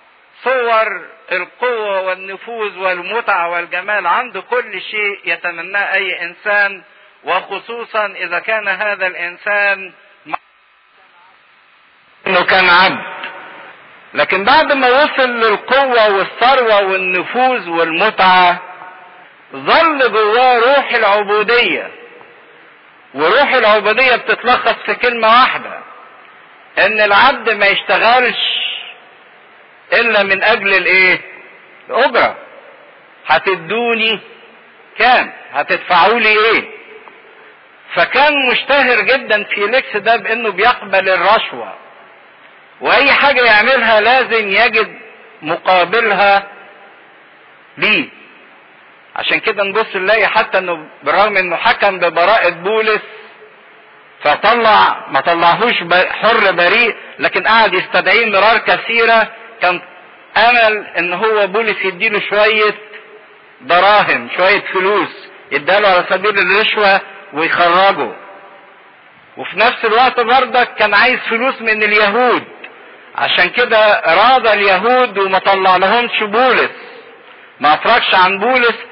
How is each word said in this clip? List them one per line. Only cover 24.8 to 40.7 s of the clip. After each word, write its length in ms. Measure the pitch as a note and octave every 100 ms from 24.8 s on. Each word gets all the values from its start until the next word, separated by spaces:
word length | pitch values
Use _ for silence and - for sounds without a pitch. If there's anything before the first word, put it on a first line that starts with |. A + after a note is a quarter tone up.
| -
في 100 | G3+
كلمة 320 | B3 A#3 A3
واحدة، 520 | A#3+ B3+ D3+ - E2 - - - - - - - - - D#3
إن 240 | F#3+ G#3+
العبد 480 | G#3 G3+ C4 B3 A3+
ما 160 | G#3 G3+
يشتغلش 960 | F#3 - F#3 G#3+ B3+ A#3+ - - - - - - - - - - - - - - - -
إلا 300 | G#3 A#3 G#3+
من 200 | G3 F#3+
أجل 300 | G3 A3+ G3
الإيه؟ 480 | F#3+ F3 F#3 F#3 E3+ - - - - - - -
الأجرة. 480 | B2+ C#4 A3+ A#2+ - - - - - - - - - -
هتدوني 920 | D#3+ G3 F3+ E3 A3 A#3+ A3+ A3 G#3 - - - - - - - -
كام؟ 360 | G3 F#3+ A#2 - -
هتدفعوا 680 | C#3 D3 F3 - F3 F#3+ A#3
لي 100 | G#3+
إيه؟ 400 | G#3+ A3+ E3 - - - - - - - - - - _ - -
فكان 540 | F3 E3 B3 D4 C#4+ B3+
مشتهر 500 | A3 - C#4 B3 A3
جدا 420 | G3+ C4 A3 G#3
فيليكس 540 | G3 G#3 G#3 B3+ B3+ G#3+
ده 180 | G3+ A3+
بإنه 360 | F#3+ A3+ A3+
بيقبل 580 | F3+ A#3